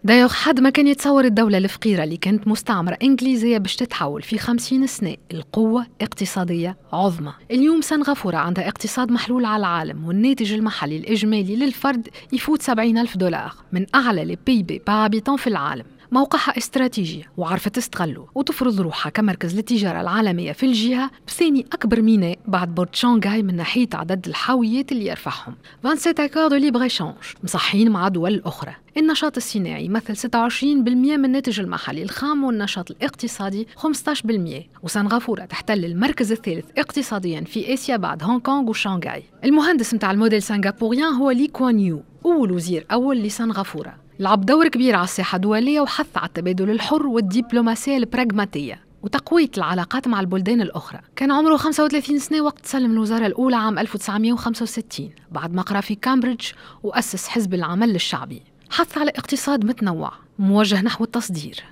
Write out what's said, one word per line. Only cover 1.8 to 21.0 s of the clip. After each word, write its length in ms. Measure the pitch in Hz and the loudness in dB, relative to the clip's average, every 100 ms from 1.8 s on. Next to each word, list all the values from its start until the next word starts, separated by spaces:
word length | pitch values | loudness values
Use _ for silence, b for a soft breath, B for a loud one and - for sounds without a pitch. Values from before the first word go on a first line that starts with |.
| 226 190 | 0 0
اللي 120 | 156 165 | 0 -4
كانت 320 | 185 208 208 | 0 0 2
مستعمرة 500 | 214 - 202 175 170 | -2 0 -2 0 0
إنجليزية 560 | 269 262 254 254 226 226 | 2 4 2 2 2 2
باش 180 | 190 - | 0 -4
تتحول 460 | 165 - 147 147 | -6 -4 -4 -6
في 160 | - 214 | -6 -4
خمسين 480 | - 240 - 262 262 | 0 -2 0 0 0
سنة 300 | - 180 156 _ | -2 -6 -6 _
لقوة 540 | 170 - - 220 233 240 _ | -12 -4 0 2 2 -2 _
اقتصادية 760 | 214 - 196 202 175 170 170 185 - | -8 -4 -4 -2 -2 -2 -4 -6 -8
عظمى. 400 | 160 196 170 147 - - | 0 0 0 -8 -12 -4
اليوم 300 | 247 294 320 | 2 4 4
سنغافورة 560 | 285 311 285 285 190 160 | 2 0 0 0 0 -2
عندها 320 | 160 180 175 | 0 -2 -4
اقتصاد 440 | - 214 - 247 | -6 -6 -4 0
محلول 320 | 240 - 247 | 0 0 0
على 160 | 233 214 | 0 0
العالم، 440 | 196 170 160 151 | 0 -2 -4 -8
والناتج 480 | 160 190 247 269 214 | -2 2 2 2 0
المحلي 440 | 214 214 - 143 156 | 0 0 -2 -4 -4
الإجمالي 600 | 170 214 214 214 185 220 | -2 0 2 2 0 0
للفرد 520 | 277 - 277 254 226 B B | 0 0 -2 -2 -4 B B
يفوت 300 | 262 - 302 | -4 0 0
سبعين 360 | - 226 233 226 | 2 2 2 2
ألف 180 | 233 185 | 0 0
دولار، 380 | 180 165 - - - | -2 -2 -6 -14 -6
من 140 | 180 190 | -4 2
أعلى 300 | 262 247 190 | 2 2 0
لي 140 | 160 175 - | -2 -4 2
بي 160 | 247 | 2
بي 200 | 175 156 - | 2 -4 0
بار 180 | 208 | 2
هابيتون 320 | 214 214 214 277 | 2 2 0 0
في 100 | 254 | 0
العالم. 380 | 190 143 135 - B B | -2 -4 -6 -12 B B
موقعها 460 | 254 269 302 - 247 | 2 2 2 0 -2
استراتيجي 680 | - 269 254 240 170 156 - - | -2 0 0 0 -4 -6 -12 -6
وعرفت 380 | 165 180 214 | -2 -2 -2
تستغله 520 | 247 233 - 170 165 131 | -4 -6 -4 -4 -4 -8
وتفرض 460 | 254 269 311 254 202 | -4 -4 0 0 2
روحها 300 | 170 - 151 | -2 -2 -6
كمركز 460 | - 214 185 170 190 | 0 0 0 -2 -4
للتجارة 440 | 220 240 202 170 | 0 0 0 -2
العالمية 520 | 175 202 214 175 170 | -2 0 0 0 -4
في 140 | 147 262 | -2 0
الجهة، 440 | 233 226 254 | 2 2 0